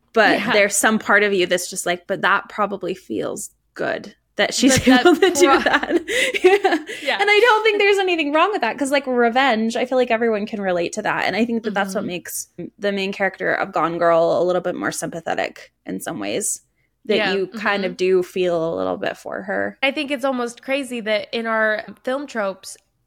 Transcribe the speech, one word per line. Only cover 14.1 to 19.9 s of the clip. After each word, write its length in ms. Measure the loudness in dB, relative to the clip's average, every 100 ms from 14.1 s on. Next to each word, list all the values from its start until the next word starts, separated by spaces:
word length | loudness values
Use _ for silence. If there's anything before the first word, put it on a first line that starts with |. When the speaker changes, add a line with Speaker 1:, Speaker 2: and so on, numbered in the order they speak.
| 4 2 2
Speaker 1:
a 40 |
little 180 | 0 0
bit 120 | -4
more 180 | -4 -6
sympathetic 800 | -6 -8 -8 -6 -4 -4 -8 -20 _ -10
in 140 | -8
some 180 | -8 -8
ways, 440 | -6 -4 -4 -8 _ _ _ _ -2
that 100 | 0
Speaker 2:
Yeah. 160 | 0
Speaker 1:
you 120 | -2 -4
kind 340 | -4 -4 -2
Speaker 2:
Mm-hmm. 60 | -4
Speaker 1:
of 40 | -2
do 260 | 2 2
feel 520 | 0 -2 -2 -2 -2
a 20 | -2
little 200 | -4 -4
bit 200 | -6 -8
for 260 | -10 -10
her. 360 | -6 -4 -4 -4
Speaker 2:
I 80 | -4